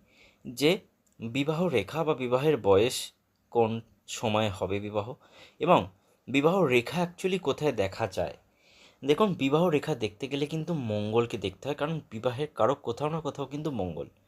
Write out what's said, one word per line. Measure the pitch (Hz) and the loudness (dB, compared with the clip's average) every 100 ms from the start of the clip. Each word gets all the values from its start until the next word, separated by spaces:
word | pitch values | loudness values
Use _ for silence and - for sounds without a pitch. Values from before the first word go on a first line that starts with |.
| _ _ _ _ 135 | _ _ _ _ -16
যে | 120 143 175 - _ _ _ | 0 2 2 -2 _ _ _
বিবাহ | 113 127 139 156 180 | -8 -4 -2 0 0
রেখা | 127 98 156 | 0 0 -2
বা | 156 | -2
বিবাহের | 139 127 123 156 139 | -2 0 2 2 2
বয়স | 98 95 120 - - - _ _ _ | 6 6 6 0 -8 -14 _ _ _
কোন | 120 113 113 - _ - | 2 2 0 -8 _ -14
সময়ে | - 117 107 110 | -4 0 2 0
হবে | 92 92 101 | -2 -2 -2
বিবাহ, | 104 104 104 147 _ - - _ | -4 -4 -6 -10 _ -20 -20 _
এবং | 165 156 92 - _ _ - | 4 4 4 -8 _ _ -2
বিবাহ | 135 151 196 | 2 4 4
রেখা | 156 123 117 160 | 4 4 2 -2
actually | 175 - 190 185 | -4 -4 -4 -2
কোথায় | 139 127 151 | -2 0 -2
দেখা | 113 95 - 110 | 0 -2 -2 -6
যায়। | - 80 - _ _ _ _ - _ 135 | -2 -4 -6 _ _ _ _ -20 _ 0
দেখুন, | 147 214 | 2 2
বিবাহ | 170 135 151 180 | 0 0 2 2
রেখা | 151 - 131 | 2 0 -4
দেখতে | 107 - 131 | -4 -6 -8
গেলে | 139 147 | -4 -4
কিন্তু | 160 156 | -4 -4
মঙ্গলকে | 165 117 104 104 113 117 113 | -4 -2 -2 0 0 0 -2
দেখতে | 98 - 135 | -6 -6 -8
হয়, | 151 | -4
কারণ | 147 160 - | -4 -4 -8
বিবাহের | - 127 120 151 - | -6 -4 -4 -6 0
কারক | 110 - | 0 0
কোথাও | - 113 147 | -4 -4 -4
না | 160 | -4
কোথাও | 147 135 135 | -6 -6 -8
কিন্তু | 147 156 | -6 -6
মঙ্গল। | 123 92 76 69 _ | -4 -4 -6 -12 _